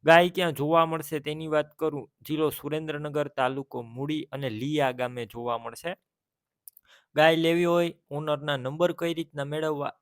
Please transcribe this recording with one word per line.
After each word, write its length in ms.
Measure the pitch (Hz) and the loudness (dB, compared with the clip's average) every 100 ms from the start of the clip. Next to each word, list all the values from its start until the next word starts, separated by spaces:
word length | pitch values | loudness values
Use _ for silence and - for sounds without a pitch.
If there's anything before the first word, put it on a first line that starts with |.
ગાય 300 | 147 170 180 | 10 8 8
ક્યાં 220 | 185 175 139 | 0 -2 -2
જોવા 240 | 147 165 160 | 2 4 4
મળશે 300 | 160 147 156 147 | -2 -4 -6 -6
તેની 220 | 156 160 | -8 -2
વાત 160 | 151 151 - | -2 -2 -4
કરું, 300 | 156 147 - _ - | -4 -4 -12 _ -6
જિલ્લો 220 | 151 151 - | 0 0 -2
સુરેન્દ્રનગર, 720 | 143 156 156 147 151 147 143 | -6 -6 -6 -8 -4 -4 -4
તાલુકો 540 | 139 127 135 135 123 | 0 -2 -2 -6 -10
મૂળી 440 | 117 120 147 156 - | -10 -8 -4 -4 -6
અને 180 | 135 135 | -6 -6
લીયા 460 | 110 135 151 135 127 | -4 -2 0 0 0
ગામે 260 | 123 123 113 | -6 -6 -10
જોવા 320 | 117 120 117 | -8 -4 -4
મળશે. 340 | 117 113 170 190 _ _ _ _ _ _ - _ _ _ _ 143 | -6 -10 -10 -12 _ _ _ _ _ _ -20 _ _ _ _ 4
ગાય 200 | 160 165 | 6 6
લેવી 280 | 165 170 | 2 2
હોય, 300 | 175 175 170 - _ | 4 2 2 -4 _
ઓનરના 460 | 143 156 147 147 139 | -8 -4 -4 -2 -4
નંબર 360 | 127 151 175 | -4 0 0
કઈ 220 | - 170 165 | 0 -4 -4
રીતના 240 | 160 143 | -6 -8
મેળવવા 480 | 139 151 156 147 139 - | -6 -4 -2 -2 -6 -10